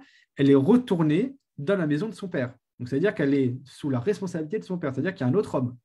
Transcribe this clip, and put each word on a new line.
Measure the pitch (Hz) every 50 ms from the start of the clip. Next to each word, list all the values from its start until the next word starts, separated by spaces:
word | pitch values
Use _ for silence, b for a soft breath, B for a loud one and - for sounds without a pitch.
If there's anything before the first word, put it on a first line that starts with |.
| B B B B B B _
elle | - 139 139
est | 139
retournée | 135 139 160 233 247 247 - 196 165 165 151 147 175 240 277 - - _ _ _ -
dans | 143 175 202
la | 190 165 151
maison | 147 151 196 226
de | 185
son | - 208 180
père. | 180 151 120 123 - _ _ _ _ -
Donc, | 123 120
c'est-à-dire | 135 139 170 214 208
qu'elle | - 151 139 139
est | 139 135 123 120 123 -
sous | - - - - 147
la | 127 123
responsabilité | - 208 208 - 196 180 - 165 156 151 202 220
de | -
son | - 185 175
père, | 170 139 127
c'est-à-dire | 127 143 185 185
qu'il | - -
y | 123
a |
un | 139
autre | 202 220 - -
homme, | 147 127 120 120 -